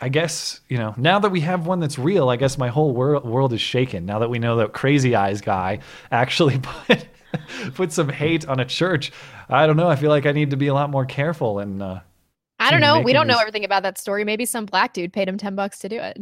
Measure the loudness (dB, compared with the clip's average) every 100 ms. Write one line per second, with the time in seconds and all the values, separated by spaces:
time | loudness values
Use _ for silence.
0 | -2 0 -2 -4 -8 -10 -6 -4 -4 0
1 | 2 4 2 0 0 -2 -2 -2 -2 -2
2 | 0 2 2 2 0 0 -2 0 0 2
3 | 2 0 0 0 2 0 -2 0 -2 -4
4 | -4 -2 -2 -2 0 0 0 0 2 2
5 | 4 2 2 -2 -2 -2 -2 -4 -8 -20
6 | -2 0 0 2 2 2 -4 -8 0 0
7 | 0 _ -10 -10 -10 -12 -10 -4 -4 -2
8 | -2 -2 -2 -2 -2 -4 -2 -2 0 0
9 | -4 -14 -20 -18 0 4 4 4 4 2
10 | 4 4 2 2 0 0 0 0 0 -2
11 | -2 -2 -2 -2 -2 -2 -6 -6 -8 -10
12 | -14 _ _ _ _ -2 2 4 6 4
13 | 4 4 4 2 0 -2 -2 0 -2 -6
14 | -6 -4 -2 -4 -4 -6 -2 0 0 -2
15 | -6 -2 -4 -4 -6 -4 -6 -6 -10 -8
16 | -10 -6